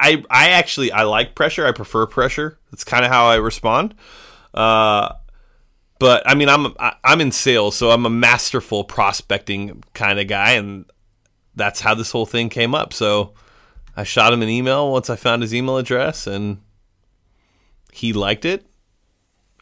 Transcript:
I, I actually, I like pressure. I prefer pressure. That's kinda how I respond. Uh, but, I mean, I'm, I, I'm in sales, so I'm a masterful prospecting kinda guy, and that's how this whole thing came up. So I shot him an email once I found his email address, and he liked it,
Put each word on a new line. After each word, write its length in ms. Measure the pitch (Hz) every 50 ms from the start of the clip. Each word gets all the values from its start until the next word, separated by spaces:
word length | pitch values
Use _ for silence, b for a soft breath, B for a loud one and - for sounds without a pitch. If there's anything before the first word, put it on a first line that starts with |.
I, 240 | 135 151 160 147 - -
I 180 | 120 131 151 175
actually, 420 | 180 175 170 - - 139 135 117 98
I 100 | 107 110
like 320 | 104 104 110 127 - -
pressure. 320 | - 160 156 - - 156
I 60 | 131 117
prefer 340 | - 104 - - 110 113
pressure. 520 | 107 - 135 123 131 - - 151 156 156 _ _ _
That's 140 | - - -
kinda 240 | - 123 123 123 123
how 180 | 127 123 117
I 100 | 117 117
respond. 580 | 113 110 113 - - - 113 113 135 190 214 - B B B B B B B B B B B -
Uh, 580 | - 110 113 110 110 110 107 104 104 - - - - - - - - _ _ _ _ _ _ _ _ _ _ _ -
but, 240 | 131 127 123 - -
I 100 | - 139
mean, 140 | 143 147 139
I'm, 200 | 143 147 143 113 - -
I, 160 | 117 120 - - -
I'm 160 | 127 151 170
in 120 | 156 131 -
sales, 440 | - - 135 123 113 104 104 -
so 140 | - 120 117
I'm 160 | 117 117 120
a 40 | 113
masterful 760 | 113 117 123 117 120 120 - - - 123 - - 110 101 101
prospecting 960 | - - - 104 98 - - - - 101 98 - - 101 98 101 101 - - - _ -
kinda 320 | - 110 101 101 101 101
guy, 280 | 98 104 98 101 113 127
and 340 | 113 101 101 101 95 - - _ _ _ _ _ _ _ _ _ _ _ _ _
that's 280 | 107 104 101 - - -
how 120 | 110 110
this 180 | 110 110 - -
whole 120 | 120 110
thing 240 | - - 117 117 110
came 260 | - 120 117 117 139
up. 200 | 156 - - -
So 400 | - 113 104 104 104 101 - b b b b b b b b b b b b b
I 80 | - 104
shot 280 | - - 120 107 113 120
him 100 | 117 113
an 60 | 110
email 440 | 113 120 127 131 131 143 147 143 135
once 180 | 127 120 -
I 60 | 117
found 260 | - - 123 117 120 117
his 100 | 107 113
email 240 | 123 127 131 131
address, 520 | 131 123 - 127 123 139 160 156 - - -
and 320 | 98 101 104 104 101 98 - _ _ _ _ _ _ _ _ _ _ _ _ _ _ _ _ _ _ _ _ _ _ _ _ _
he 220 | _ - 120 113 107
liked 320 | 104 98 98 107 - -
it, 200 | 165 190 190 - _ _ _ _ _ _ _ _ _ _ _ _ _ _ _ _ _ _ _